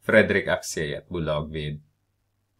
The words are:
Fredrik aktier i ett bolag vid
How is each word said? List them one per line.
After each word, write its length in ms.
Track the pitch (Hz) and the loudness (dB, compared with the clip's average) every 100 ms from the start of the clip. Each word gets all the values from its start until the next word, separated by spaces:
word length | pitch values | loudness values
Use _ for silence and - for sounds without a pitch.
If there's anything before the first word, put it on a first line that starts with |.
Fredrik 460 | - 117 95 98 - | 6 6 6 2 0
aktier 360 | - - - | -4 -4 -6
i 100 | 76 | -4
ett 140 | 71 - | -6 -8
bolag 440 | 87 78 76 76 | -6 -2 -2 -4
vid 300 | 78 76 73 _ _ _ _ _ _ _ | -6 -8 -8 _ _ _ _ _ _ _